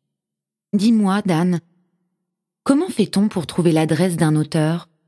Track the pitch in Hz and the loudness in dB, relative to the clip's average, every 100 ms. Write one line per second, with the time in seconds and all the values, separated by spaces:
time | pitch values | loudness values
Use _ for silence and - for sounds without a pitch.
0 | _ _ _ _ _ _ _ 202 214 220 | _ _ _ _ _ _ _ -2 2 2
1 | 196 196 196 160 180 170 - _ _ _ | 2 0 0 0 0 -2 -6 _ _ _
2 | _ _ _ _ _ _ - 277 370 - | _ _ _ _ _ _ 0 0 0 -2
3 | 190 196 208 190 147 - 170 160 156 160 | -2 0 0 -2 -4 -2 2 2 0 0
4 | 185 165 165 151 151 165 156 170 - _ | 0 0 0 0 0 -2 -2 -2 -8 _